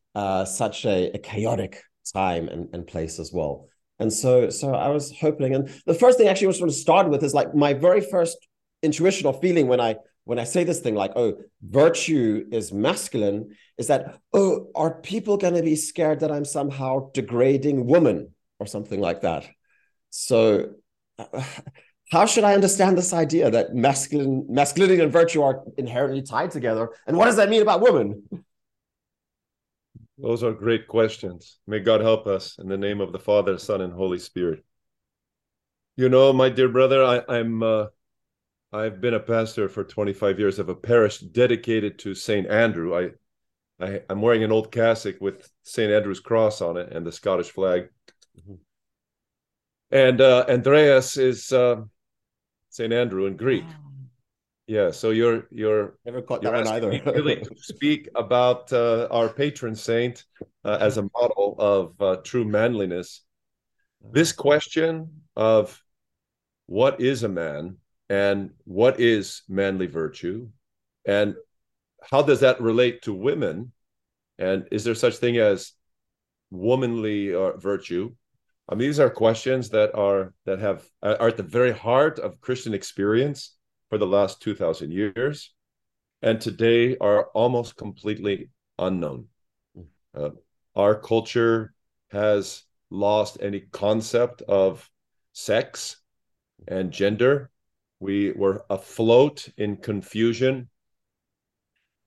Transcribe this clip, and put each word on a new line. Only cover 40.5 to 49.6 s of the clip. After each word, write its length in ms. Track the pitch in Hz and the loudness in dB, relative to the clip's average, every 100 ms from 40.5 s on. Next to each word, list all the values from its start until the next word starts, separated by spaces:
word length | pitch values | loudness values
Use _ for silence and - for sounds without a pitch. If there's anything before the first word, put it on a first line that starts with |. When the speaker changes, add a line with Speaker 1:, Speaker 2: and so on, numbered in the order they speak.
| 95 | 0
Speaker 2:
of 100 | 87 | -6
a 60 | |
parish 440 | 90 107 120 107 - | -8 2 4 4 0
dedicated 800 | - 120 123 117 120 110 101 - | -6 0 2 2 0 -2 -2 -6
to 140 | 104 | -12
Saint 320 | 95 - 104 92 | -10 -4 -2 0
Andrew. 480 | 107 117 85 85 85 | 2 2 0 -4 -4
I, 140 | 90 - _ _ _ _ _ _ | -4 -8 _ _ _ _ _ _
I, 180 | 92 98 - | -10 -10 -8
I'm 140 | 98 | -2
wearing 220 | 113 113 | 2 2
an 80 | 110 | 2
old 200 | 110 110 | 0 0
cassock 440 | 120 113 113 107 92 | 0 0 0 -4 -8
with 300 | 98 - _ _ | -8 -8 _ _
Saint 300 | - - 107 | -12 -4 0
Andrew's 280 | 104 101 92 | 0 0 -6
cross 400 | - 113 110 - | -2 0 2 0
on 160 | 85 87 | -6 -6
it 160 | 87 | -8
and 140 | 82 85 | -10 -10
the 60 | |
Scottish 380 | - 101 90 85 | -6 -4 -2 -4
flag. 380 | - 95 90 90 _ _ _ _ _ | -4 -2 -2 -4 _ _ _ _ _
Speaker 1:
Mm-hmm. 160 | 90 90 _ _ _ _ _ _ _ _ _ _ | -20 -20 _ _ _ _ _ _ _ _ _ _